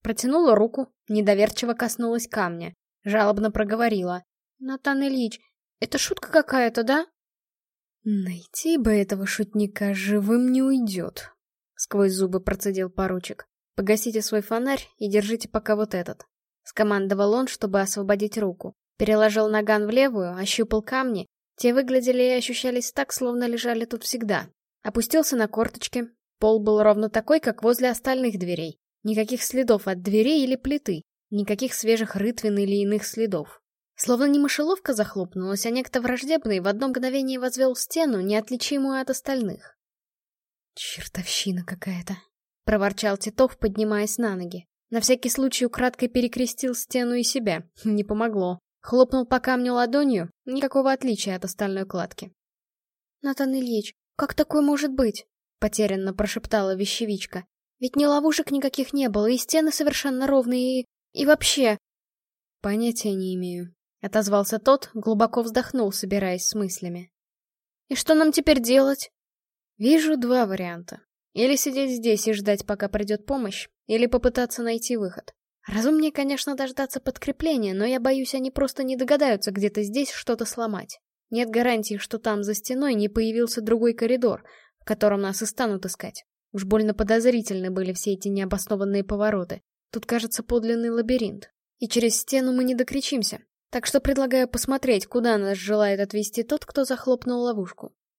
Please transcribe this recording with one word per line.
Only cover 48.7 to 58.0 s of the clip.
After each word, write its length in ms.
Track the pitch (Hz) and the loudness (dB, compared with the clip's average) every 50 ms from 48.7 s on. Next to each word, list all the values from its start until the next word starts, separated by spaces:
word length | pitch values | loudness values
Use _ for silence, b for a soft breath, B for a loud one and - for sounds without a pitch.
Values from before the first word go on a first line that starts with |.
| _ _ | _ _
Хлопнул 440 | - - 240 247 254 247 - 262 247 | -8 0 6 6 6 6 6 0 2
по 140 | 247 262 247 | 2 0 0
камню 340 | - 262 254 247 247 247 247 | 2 0 0 0 0 0 2
ладонью, 560 | 240 240 233 240 285 294 277 240 185 175 175 - _ _ | 2 2 2 2 2 2 4 2 0 -2 -4 -10 _ _
никакого 460 | 254 254 277 285 262 269 277 262 269 | -6 -4 -2 -2 0 2 2 2 2
отличия 440 | 269 262 - 254 220 202 - 196 185 | 2 2 0 -2 -2 -2 -2 -4 -4
от 100 | 185 - | -4 -6
остальной 400 | 180 - - 214 196 190 190 190 | -8 -6 -4 -4 -2 -2 -4 -4
кладки. 480 | 190 190 175 170 - - - 185 180 - _ _ _ _ _ _ _ _ _ _ _ _ _ _ _ _ _ | -4 -4 -6 -6 -6 -10 -14 -18 -18 -20 _ _ _ _ _ _ _ _ _ _ _ _ _ _ _ _ _
"Натан 340 | - 277 269 - 277 262 262 | -4 -4 -2 0 0 0 0
Ильич, 380 | 269 254 240 226 214 208 - - _ _ _ _ | -2 -2 -2 -2 -2 -4 -4 -12 _ _ _ _
как 180 | - 285 - - | -6 -4 -4 0
такое 280 | - 302 - - 302 | -2 0 2 2 2
может 300 | 285 285 294 277 294 285 | 2 2 2 0 0 -2
быть?" 340 | 262 262 262 220 202 - - _ _ _ _ _ _ _ | 0 0 0 0 -2 -4 -12 _ _ _ _ _ _ _
потерянно 540 | - 214 - - 214 202 196 190 190 196 185 | -4 -4 0 0 0 0 0 -2 -4 -6 -4
прошептала 640 | 185 208 196 - 220 - - - 214 196 190 190 | -4 -4 -4 -4 -6 -4 -2 -2 0 0 0 -2
вещевичка. 720 | 185 202 196 - - 233 214 208 190 - - - 180 175 _ _ _ _ _ _ _ | -2 -2 -4 -2 -4 -4 -4 -4 -6 -6 -10 -12 -14 -14 _ _ _ _ _ _ _
"Ведь 160 | 254 254 - | -6 -2 0
ни 100 | 285 | 2